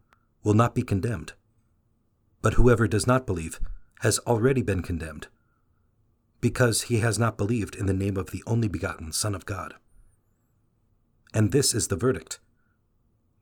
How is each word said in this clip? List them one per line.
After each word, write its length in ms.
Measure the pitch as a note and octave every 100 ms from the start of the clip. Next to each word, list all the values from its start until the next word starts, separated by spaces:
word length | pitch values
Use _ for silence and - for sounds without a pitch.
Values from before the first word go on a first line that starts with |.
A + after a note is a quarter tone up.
| _ _ _ _
will 100 | G#2
not 220 | G#2+ A#2+ A#2+
be 80 |
condemned, 500 | - G2 A#2 A2 - - _ _ _ _ _ _ _ _ _ -
but 100 | A2
whoever 340 | - A#2+ A2+ G#2
does 200 | G#2 B2
not 180 | C3 G2
believe 340 | F2 D#2 - - - - -
has 180 | A2+ -
already 420 | - A2+ B2+ B2+
been 220 | G#2 F2+
condemned, 440 | - D#2+ D2+ D2+ - _ _ _ _ _ _ _ _ _ _ -
because 440 | A#2 - A#2+ G#2
he 160 | - A2+
has 180 | A2+ G2
not 180 | A2+ -
believed 400 | G#2+ A#2+ F#2 -
in 120 | G2
the 60 | F#2+
name 200 | G2+ F#2+
of 140 | -
the 140 | - -
only 220 | A#2 G#2+
begotten 440 | E2+ F2+ - D#2+
Son 220 | - G#2+
of 140 | F#2+ -
God. 260 | F#2 D#2 - _ - - _ _ _ _ _ _ _ _ _ _ _ _
And 180 | A2+ G#2
this 220 | C#3+ -
is 140 | G#2+ -
the 80 | E2+
verdict, 440 | B2+ E2+ - - _ _ _ _ _ _ _ _ _ _